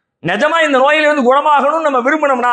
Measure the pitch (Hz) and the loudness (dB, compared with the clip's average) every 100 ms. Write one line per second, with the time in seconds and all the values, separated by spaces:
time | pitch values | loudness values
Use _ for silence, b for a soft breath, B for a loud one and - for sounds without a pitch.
0 | _ _ 160 202 302 330 311 262 269 311 | _ _ -6 -2 -2 0 0 2 2 2
1 | 294 302 240 269 302 285 269 320 311 262 | 0 0 2 2 2 0 0 -2 -2 -2
2 | 247 311 285 247 247 | -2 0 0 0 0